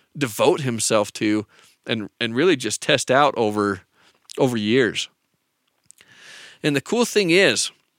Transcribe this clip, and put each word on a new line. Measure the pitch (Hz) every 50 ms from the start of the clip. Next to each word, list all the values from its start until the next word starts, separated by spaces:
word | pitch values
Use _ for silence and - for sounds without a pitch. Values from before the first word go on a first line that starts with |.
| _ _ -
devote | 147 135 113 - - 131 143 180 165
himself | 135 127 117 110 - - 117 104 104 - -
to | - 113 107 107 107 101 - _ _ - _ _ _ _
and, | - 120 113 101 - _ -
and | 117 113 113
really | 127 170 190 160
just | 127 123 107 - -
test | - - 147 131 - -
out | 127 139 147 131 -
over, | 117 113 107 104 104 101 101 98 95 - _ _ _ _ _ _ _ _ - - -
over | 147 127 123
years. | 110 104 107 117 139 120 95 82 - - - _ _ _ _ _ _ _ _ _ _ _ _ _ _ _ _ _ _ _ _ - - - - - - - - - _
And | - 151 143
the | 135
cool | - - 208 240 240
thing | - - 214 196 165
is, | 165 196 190 143 107 - - - - _ _ _ _